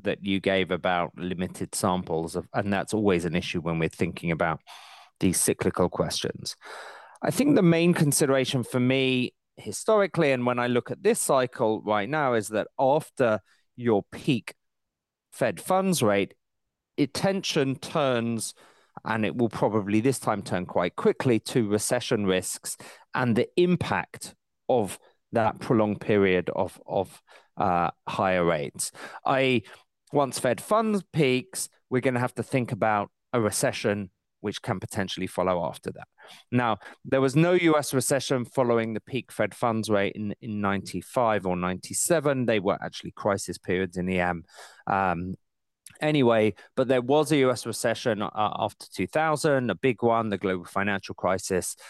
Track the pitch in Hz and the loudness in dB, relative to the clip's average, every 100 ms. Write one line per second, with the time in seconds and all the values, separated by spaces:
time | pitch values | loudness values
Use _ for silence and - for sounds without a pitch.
0 | 101 - 98 95 95 95 87 90 92 87 | -6 -4 -2 0 2 0 0 -2 0 0
1 | 85 - 90 87 90 - 85 - 104 92 | -2 -6 -6 -4 -6 -6 -8 -2 0 0
2 | 92 82 82 90 85 - 101 98 - 107 | -2 -4 -4 -6 -6 -4 -2 -2 -2 0
3 | 101 87 85 85 - 90 85 82 80 - | 2 2 0 -2 -2 -4 -4 -2 -2 -2
4 | 87 - 85 80 85 80 - - - - | -4 -4 -4 -2 -2 -2 -10 -20 -20 -20
5 | - _ 98 85 - - 92 - 90 - | -20 _ 0 2 0 0 -2 0 -2 0
6 | 82 - - - - - - - - - | -4 -2 -6 -8 -12 -14 -18 -18 -18 -20
7 | - - - - 285 254 180 165 175 170 | -20 -6 -4 0 2 6 6 6 4 4
8 | 147 135 143 135 127 131 110 127 123 135 | 2 2 2 2 2 -2 -2 0 2 2
9 | 131 127 123 - _ - - - - 214 | 2 0 -2 -8 _ -16 -12 -4 2 4
10 | 190 - 151 127 123 123 123 120 - 120 | 4 2 2 2 0 0 2 0 -2 -2
11 | 202 233 - 139 127 - 110 107 87 104 | 0 0 2 2 2 0 0 0 0 0
12 | 101 156 139 117 98 107 - - 135 151 | 0 0 2 0 0 -4 -4 0 2 2
13 | - - 120 107 - _ _ - 117 104 | -2 0 2 2 -4 _ _ -4 2 2
14 | - - - 120 - - _ _ _ _ | 0 -6 -2 -2 -4 -18 _ _ _ _
15 | _ _ _ - 123 87 - 190 190 170 | _ _ _ -2 -2 -2 0 0 2 2
16 | 107 101 92 - _ _ _ _ _ - | 2 2 0 -6 _ _ _ _ _ -2
17 | 143 - 196 196 - 160 135 131 - 165 | -2 0 0 0 -2 0 0 -2 -4 0
18 | 139 120 117 113 - - - _ _ - | 2 2 0 -4 -6 -12 -20 _ _ -12
19 | - 110 101 71 117 - 131 107 98 107 | -6 -2 -2 0 -2 0 0 0 0 2
20 | 127 123 - 104 - 95 90 95 87 - | 2 0 -2 -4 -2 -4 -2 -2 -2 0
21 | 220 - 135 110 - 135 104 104 - 123 | 0 2 2 0 0 -2 0 0 0 -2
22 | - 113 101 92 - - - - - - | 0 0 2 0 -2 -10 -10 -12 -16 -20
23 | _ - 123 110 - - 180 175 - 95 | _ -2 2 2 2 2 2 2 0 -2
24 | - - - - _ _ - 127 95 - | -4 -12 -18 -18 _ _ 0 0 0 -6
25 | _ _ _ 117 104 - - 117 107 101 | _ _ _ 0 0 -2 0 2 2 0
26 | - 104 98 90 82 - 92 - - 98 | 2 4 4 2 0 -4 -4 -6 -6 -4
27 | 92 - _ - _ - 95 87 85 - | -4 -10 _ -20 _ -4 0 2 0 -4
28 | - - 95 92 85 78 69 - - - | -10 -2 0 2 2 0 -4 -8 -10 -10
29 | - - - 135 131 123 - - _ _ | -16 -6 0 2 4 2 -2 -18 _ _
30 | _ 143 135 - 131 117 - 214 220 202 | _ 0 0 0 0 -2 0 2 2 -2
31 | - 165 135 127 - - - _ _ 127 | -2 0 2 2 -2 -10 -10 _ _ 0
32 | 131 123 123 - 113 135 113 101 110 104 | 0 0 -2 -4 -2 -2 -2 0 0 0
33 | 101 _ _ 123 107 - 131 - 113 101 | -2 _ _ 0 0 0 -2 0 -2 -2
34 | 95 _ _ _ 104 - - 95 - - | -6 _ _ _ -8 -6 -6 -6 -6 -6
35 | 95 - 92 - 92 90 80 - - - | -6 -6 -6 -2 0 0 -2 -6 -12 -12
36 | - _ - - _ 123 120 104 - - | -18 _ -20 -20 _ -2 0 -2 -8 -20
37 | 135 135 135 139 170 185 170 151 143 135 | -2 2 4 4 4 4 4 4 2 -2
38 | - 139 - 131 117 - 123 117 113 107 | 0 -2 0 -2 -2 0 2 2 0 -6
39 | - 127 - - 107 - 120 110 107 101 | -6 -8 -8 -2 -2 0 -2 0 2 2
40 | 98 - 107 - 120 104 101 98 - 87 | 0 -4 -8 -8 -8 -2 -2 -2 -4 -10
41 | - 131 117 107 92 90 90 90 - - | -4 0 2 2 0 -2 -2 -4 -8 -6
42 | - 165 143 131 117 110 92 82 87 - | 0 2 2 0 0 0 0 -2 -4 -12
43 | - - 107 98 - 85 - 92 92 90 | -14 -4 -2 -2 -4 -10 -2 -2 -2 -4
44 | 90 92 87 85 80 - - - - 98 | -2 0 0 -2 -8 -20 -20 -12 -2 0
45 | 95 85 90 - _ _ _ _ - - | 0 0 -4 -10 _ _ _ _ -20 -4
46 | 151 151 120 113 107 - - - 123 127 | 0 4 4 4 2 0 -8 -2 2 2
47 | 123 147 147 151 131 120 117 107 120 113 | 4 2 4 4 4 2 -6 -4 -2 -2
48 | 131 104 98 - 104 - 104 - - - | -2 -2 -4 -2 -2 0 -4 -6 -14 -6
49 | 92 156 160 151 160 135 123 90 135 110 | -2 0 0 0 2 2 0 0 0 2
50 | 117 113 110 95 98 92 85 98 101 98 | 2 2 0 -2 -2 -4 -4 -2 -2 -2
51 | - 95 90 92 - 92 - - | -6 -4 -2 -2 0 -2 -2 -10